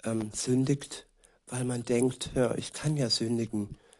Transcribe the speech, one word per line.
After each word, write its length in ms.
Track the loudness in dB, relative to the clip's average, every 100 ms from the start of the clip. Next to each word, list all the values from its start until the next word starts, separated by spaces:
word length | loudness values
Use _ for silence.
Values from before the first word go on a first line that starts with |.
ähm, 280 | -4 -2 -2
sündigt, 760 | -4 2 4 4 2 -2 -14 -16 _ _ _ -8
weil 180 | -4 -2
man 180 | -2
denkt, 480 | 2 4 4 0 -4 0
ja, 200 | 2 0
ich 180 | -6
kann 240 | -4 -2 2
ja 120 | 2
sündigen, 680 | 2 0 0 0 -2 -4 -8 _ _